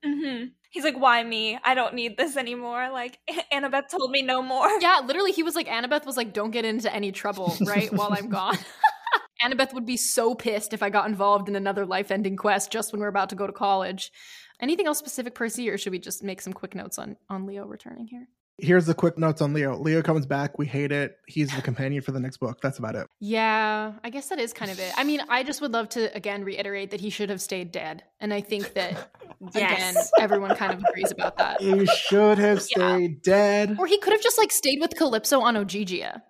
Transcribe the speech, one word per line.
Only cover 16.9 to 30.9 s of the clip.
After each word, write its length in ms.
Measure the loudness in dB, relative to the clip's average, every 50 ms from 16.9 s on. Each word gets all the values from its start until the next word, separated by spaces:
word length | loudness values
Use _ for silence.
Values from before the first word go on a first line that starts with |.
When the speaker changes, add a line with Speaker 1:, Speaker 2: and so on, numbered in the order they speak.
| -10 -10
Speaker 2:
on, 180 | -10 -12 -12 _ _ _
on 180 | -8 -8 -8
Leo 200 | -8 -10 -10 -12
returning 400 | -12 -14 -16 -16 -18 -16 -14 -14
here? 220 | -14 -14 -18 -18 -20 _ _ _ _ _ -6
Speaker 3:
Here's 280 | 4 6 6 6 8
the 80 | 6 0
quick 240 | 2 2 0 2 2
notes 240 | 0 0 2 2 0
on 100 | 0 0
Leo. 240 | 0 0 0 -2
Leo 240 | -2 0 2 2 2 4
comes 240 | 4 2 2 2
back. 300 | 0 -2 -2 -2 -4 -4 -4
We 80 | -6
hate 260 | -4 -2 -2 -2 0 0
it. 240 | 0 -2 -2 -6 _ _
He's 260 | -10 -2 -2 -2 -2 -2
the 60 | -4 -4
companion 400 | -4 -4 -2 -2 -2 -2 -4 -4
for 100 | -4 -4
the 80 | -4
next 160 | -4 -6 -6
book. 240 | -6 -6 -6 -6 _
That's 180 | -4 -4 -4 -4
about 160 | -8 -6 -6
it. 140 | -6 -8 -10 _ _
Speaker 2:
Yeah, 760 | -6 -4 -2 0 2 2 2 2 2 0 0 -2 -4 -6 -10 -12 -14
I 60 | -10
guess 180 | -10 -10 -8 -8
that 100 | -4 -4
is 140 | -4 -6 -6
kind 180 | -8 -8 -8
of 80 | -6 -6
it. 140 | -6 -6 -2
I 60 | -2 0
mean, 180 | 0 0 -2 0 0
I 140 | -2 -2 0
just 180 | -2 -4 -4 -4
would 100 | -2 -2
love 160 | -2 -4 -2
to, 240 | -2 -2 -2 -2 -4
again, 280 | -6 -6 -6 -6 -4 -6
reiterate 460 | -8 -6 -6 -6 -6 -6 -6 -6 -8 -8
that 80 | -6
he 100 | -6 -6
should 180 | -4 -4 -4 -4
have 100 | -4 -6
stayed 320 | -6 -6 -6 -6 -6 -6 -8
dead. 320 | -8 -8 -8 -10 -12 -16 _ _ _
And 120 | -6 -4 -4
I 80 | -4 -4
think 320 | -4 -4 -6 -6 -6 -4
that, 360 | -4 -4 -2 -4 -8 -10 -14 _ -20 -20 -20
Speaker 4:
<laughs> 240 | -20 _ -18 -6 -2
Yes. 20 |
Speaker 2:
again, 400 | 0 2 2 2 2 0 0 2 0 2 6 6 4
everyone 340 | 6 6 2 0 2 0 0
kind 180 | 0 0 -4 -4
of 120 | 0 0
agrees 220 | 0